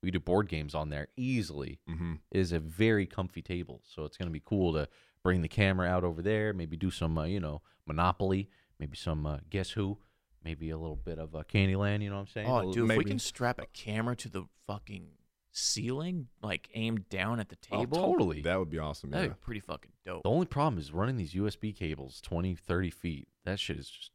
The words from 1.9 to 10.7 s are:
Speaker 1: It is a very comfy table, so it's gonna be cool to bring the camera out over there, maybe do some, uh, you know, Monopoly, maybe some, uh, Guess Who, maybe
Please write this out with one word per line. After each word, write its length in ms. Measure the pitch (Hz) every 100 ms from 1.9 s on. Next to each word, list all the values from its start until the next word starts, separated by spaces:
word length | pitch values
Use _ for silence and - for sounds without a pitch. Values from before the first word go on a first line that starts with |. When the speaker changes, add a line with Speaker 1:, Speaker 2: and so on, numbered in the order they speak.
| 82 85 80 _
Speaker 1:
It 80 | 95
is 120 | 90
a 80 | 82
very 460 | 78 82 110 107 95
comfy 380 | - 92 -
table, 380 | - 90 87 60
so 220 | _ - 76
it's 120 | -
gonna 140 | 90
be 80 | 78
cool 300 | - 101 90
to 140 | 78 71 - _ _
bring 200 | 92 90
the 40 | 78
camera 400 | - 98 92 90
out 160 | 90
over 180 | 90 82
there, 280 | 90 107 107
maybe 240 | 98 82 80
do 120 | 90
some, 260 | - 82 80
uh, 80 | 78
you 140 | 98
know, 200 | 80 73 _ _ -
Monopoly, 640 | 78 90 90 95 95 98 _ _ _
maybe 180 | 73 67
some, 300 | - 78 76
uh, 100 | 73 76
Guess 200 | 98 92
Who, 280 | - 98 101 _ _ _ _
maybe 280 | 82 78 80